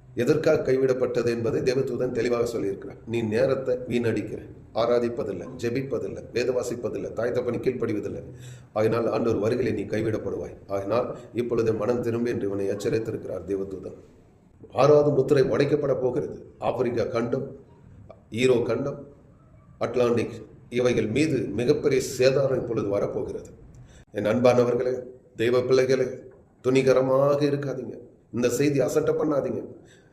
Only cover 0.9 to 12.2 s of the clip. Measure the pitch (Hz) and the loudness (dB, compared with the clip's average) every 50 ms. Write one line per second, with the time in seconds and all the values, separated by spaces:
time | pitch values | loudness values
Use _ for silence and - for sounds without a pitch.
0.9 | 123 127 123 - - 120 117 120 117 117 113 110 107 - - 123 127 135 131 127 | 2 2 0 -2 0 0 0 0 0 0 -2 -2 -2 0 0 0 0 0 0 -2
1.9 | 120 113 123 123 - 117 113 123 120 117 117 113 - 107 98 98 95 - - 98 | -2 -4 -4 -2 -2 -2 0 0 0 0 0 0 -2 -4 -4 -4 -4 -6 -10 -14
2.9 | - - - - 113 117 113 107 104 113 131 135 135 131 131 - 127 - - - | -16 -16 -10 -4 -2 -2 0 0 0 2 2 2 2 0 0 -2 -2 -4 -2 -2
3.9 | 117 123 120 113 107 104 101 - - - - - - - - - - 110 117 120 | -2 0 0 0 -2 -2 -4 -6 -8 -12 -12 -14 -18 -20 -16 -8 -2 0 2 4
4.9 | 120 120 120 117 117 - - 107 95 87 - - 139 - - 117 113 135 135 135 | 4 2 2 0 -2 -4 -6 -6 -6 -8 -8 -12 -10 -6 -4 -4 -2 -2 -4 -4
5.9 | 123 104 95 95 - - - - - 113 123 - 127 123 117 - 120 120 - 107 | -4 -6 -6 -6 -8 -10 -12 -6 -2 -2 0 0 0 0 -2 -4 -6 -4 -6 -4
6.9 | - - - 98 - 101 113 123 120 123 120 123 117 107 - - 127 113 117 110 | -4 -4 -6 -6 -6 -4 -4 -2 0 -2 -2 -2 -2 -2 0 -2 -2 0 -2 -2
7.9 | 107 101 92 95 87 - - - - - - - - - - - - 107 110 110 | -2 -2 -4 -6 -8 -8 -10 -12 -16 -16 -18 -18 -18 -20 -16 -8 -2 0 2 2
8.9 | 110 117 117 - - 127 - 117 107 - 101 110 123 123 - - 101 104 98 95 | 2 2 0 0 0 0 0 0 0 2 2 0 0 0 0 -2 -2 -2 -4 -4
9.9 | - 107 107 110 104 98 - 98 95 98 87 - - - - - 98 98 98 101 | -2 -2 -2 -2 -2 -4 -4 -4 -6 -6 -8 -8 -10 -14 -10 -6 -4 -4 -2 0
10.9 | 107 117 127 - - - - - - 110 120 117 123 113 113 110 107 101 104 113 | 0 0 0 -2 -6 -12 -14 -10 -6 -4 -2 -2 0 0 2 0 0 0 0 0
11.9 | 123 120 113 117 113 117 | 0 0 0 -2 -2 0